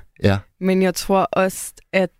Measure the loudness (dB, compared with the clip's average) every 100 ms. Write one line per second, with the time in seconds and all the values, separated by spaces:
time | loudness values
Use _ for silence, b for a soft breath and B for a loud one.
0 | -10 -2 0 0 -4 -6 0 2 2 -2
1 | 0 0 0 0 -2 -2 -14 -16 _ -2
2 | -2